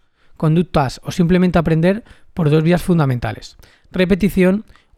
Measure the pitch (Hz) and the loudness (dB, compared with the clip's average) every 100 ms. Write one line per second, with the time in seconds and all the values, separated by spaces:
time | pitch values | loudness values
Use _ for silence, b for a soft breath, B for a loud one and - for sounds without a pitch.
0 | _ _ - - 160 160 180 160 131 - | _ _ -20 -4 0 0 0 -2 -2 -6
1 | - - 170 180 185 170 160 160 175 202 | -6 -2 0 2 2 0 0 2 0 -2
2 | b b b - 147 156 160 170 - 170 | b b b -4 0 2 2 0 0 0
3 | 139 123 113 107 - - b b _ 180 | 0 -2 -6 -10 -16 -20 b b _ -2
4 | 180 190 190 190 180 202 - b b | 0 0 0 2 2 0 -6 b b